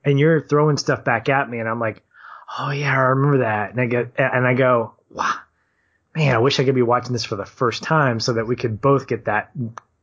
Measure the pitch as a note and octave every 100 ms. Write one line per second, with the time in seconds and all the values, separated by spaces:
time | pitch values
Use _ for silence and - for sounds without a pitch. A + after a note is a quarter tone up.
0 | C#3+ C#3 D#3 D#3+ - D3 D3+ C#3+ - B2
1 | - A#2 B2+ C#3 A#2+ A#2 A2+ A#2 A2 G#2+
2 | _ _ - - - - C#3 C#3+ C#3+ C3+
3 | B2+ C3+ C#3+ C#3 A#2 G#2+ G2 B2+ B2 A#2+
4 | A#2+ - C3 B2+ B2+ B2+ C3 A#2+ A2 -
5 | _ - - - - _ _ _ _ _
6 | _ D#3+ C#3+ A#2 C3+ C#3+ C3 B2+ A#2+ A#2+
7 | A#2 A#2+ - G2+ F#2+ - B2 A2 - D#3+
8 | C3+ A2+ A#2+ A2+ A2+ B2+ A#2+ G#2+ C3+ C3+
9 | - A2+ A2+ G#2+ - - A2+ - - _